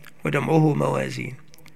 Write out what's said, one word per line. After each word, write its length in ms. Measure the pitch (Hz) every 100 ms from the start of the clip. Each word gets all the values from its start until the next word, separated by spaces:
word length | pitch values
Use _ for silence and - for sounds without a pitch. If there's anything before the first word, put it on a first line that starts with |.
| - -
وجمعه 500 | 151 147 - 160 156
موازين. 600 | 143 143 143 131 127 127 127 - - -